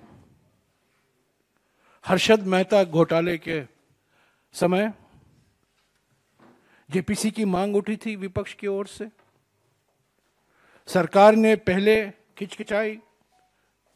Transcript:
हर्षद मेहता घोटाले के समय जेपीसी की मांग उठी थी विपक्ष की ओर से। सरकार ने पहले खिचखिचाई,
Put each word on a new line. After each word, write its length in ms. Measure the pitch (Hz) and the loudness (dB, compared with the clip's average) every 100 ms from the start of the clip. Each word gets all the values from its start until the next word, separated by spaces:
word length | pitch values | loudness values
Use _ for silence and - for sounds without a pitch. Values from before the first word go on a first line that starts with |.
| - - _ _ _ _ _ _ _ _ _ _ _ _ _ _ _ _ _ _ - | -20 -20 _ _ _ _ _ _ _ _ _ _ _ _ _ _ _ _ _ _ -2
हर्षद 340 | 185 - 220 | 0 4 2
मेहता 440 | 190 185 185 208 | 4 0 2 2
घोटाले 540 | 180 160 160 165 175 165 | 2 2 2 0 -2 -4
के 260 | 165 160 127 _ _ _ _ _ _ _ _ | -6 -8 -10 _ _ _ _ _ _ _ _
समय 420 | - 175 185 214 - _ _ _ _ _ _ _ _ _ _ _ _ _ _ _ _ _ _ - | -4 -2 0 -2 -6 _ _ _ _ _ _ _ _ _ _ _ _ _ _ _ _ _ _ -6
जेपीसी 400 | 175 180 208 220 | -6 -4 -4 -4
की 140 | 220 | -2
मांग 320 | 202 180 202 202 | -2 -2 -2 -2
उठी 200 | 202 214 | -4 -8
थी 200 | 226 208 | -8 -10
विपक्ष 380 | 190 208 196 | -10 -8 -10
की 120 | - 202 | -10 -8
ओर 200 | 196 196 | -6 -8
से। 220 | - 220 - _ _ _ _ _ _ _ _ _ _ _ _ _ _ _ _ - | -12 -18 -18 _ _ _ _ _ _ _ _ _ _ _ _ _ _ _ _ -4
सरकार 480 | 185 165 202 208 | -2 2 6 8
ने 220 | 220 220 214 | 8 4 2
पहले 540 | - 185 208 220 202 | 0 0 2 0 -2
खिचखिचाई, 880 | - _ - 190 - 214 208 220 214 _ _ _ _ _ _ _ _ _ | -12 _ -16 -14 -14 -6 -4 -4 -8 _ _ _ _ _ _ _ _ _